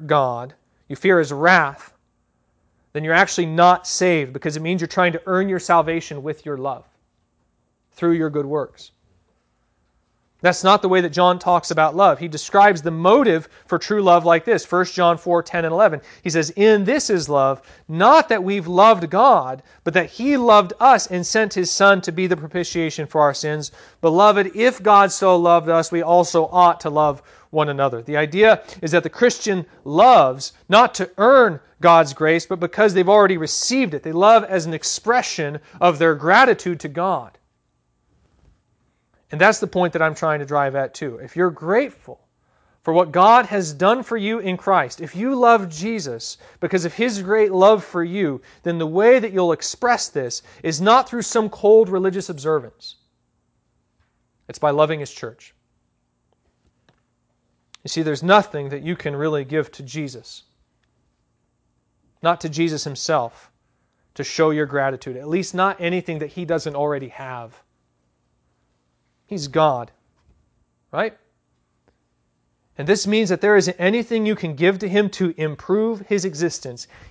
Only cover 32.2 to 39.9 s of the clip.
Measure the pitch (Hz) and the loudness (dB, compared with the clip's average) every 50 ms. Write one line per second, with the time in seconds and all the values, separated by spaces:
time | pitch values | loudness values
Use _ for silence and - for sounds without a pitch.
32.2 | 156 156 165 170 165 - 190 170 175 170 - - 214 214 175 190 180 180 208 214 | 0 0 0 0 -2 -4 -6 -6 -6 -6 0 2 2 2 2 2 2 4 6 6
33.2 | 202 185 190 165 156 147 - - - - 247 269 262 185 151 139 - 160 160 170 | 6 4 2 -2 -4 -6 -6 -6 -4 -4 -2 -2 -2 -2 -4 -8 -8 -6 -2 2
34.2 | 196 214 226 226 208 190 190 180 156 165 160 151 - - - - - 214 240 247 | 4 6 6 6 4 0 -4 -4 -4 -4 -8 -8 -8 -8 -8 -6 -4 -2 -2 0
35.2 | 196 - - - 156 143 147 151 - _ - - 175 180 160 143 165 165 156 139 | -2 -4 -6 -8 -8 -8 -8 -12 -16 _ -6 0 0 0 2 2 2 0 0 0
36.2 | 147 165 190 233 269 254 196 - - 180 175 156 - 151 135 165 175 196 180 139 | 2 4 4 6 6 4 2 0 -2 -6 -8 -8 -10 -10 -8 -6 -4 -4 -4 -6
37.2 | 117 98 _ _ _ _ _ _ _ _ _ _ _ _ _ _ _ _ _ _ | -6 -12 _ _ _ _ _ _ _ _ _ _ _ _ _ _ _ _ _ _
38.2 | _ _ _ _ _ _ _ _ _ _ _ _ _ _ _ _ _ _ _ _ | _ _ _ _ _ _ _ _ _ _ _ _ _ _ _ _ _ _ _ _
39.2 | _ _ - 156 180 214 214 - 214 - - 185 180 170 | _ _ -2 2 2 2 2 0 -4 -6 -4 -2 -2 -2